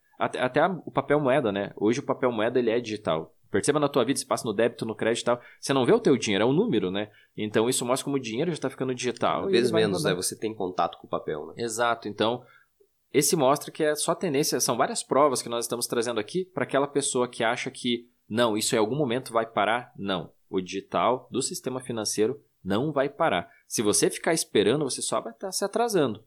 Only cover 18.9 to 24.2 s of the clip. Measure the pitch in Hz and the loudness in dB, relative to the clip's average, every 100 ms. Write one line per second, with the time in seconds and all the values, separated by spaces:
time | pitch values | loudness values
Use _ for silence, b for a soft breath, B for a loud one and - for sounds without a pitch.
18.9 | 139 135 120 127 113 113 - 101 120 123 | 0 0 -2 -2 -2 0 0 2 0 -4
19.9 | - 98 90 78 _ - 95 90 95 - | -10 -4 -4 -4 _ -6 -6 -4 -8 -4
20.9 | 95 101 127 - 110 - 180 131 127 - | 0 2 0 -2 -6 -4 -6 -8 -8 -8
21.9 | 113 104 - 110 131 _ _ 92 101 151 | -6 -4 0 0 -2 _ _ -2 -2 0
22.9 | 143 139 - 160 92 - b b - 104 | 0 -2 0 0 0 -4 b b 0 2
23.9 | 101 170 - | 4 2 0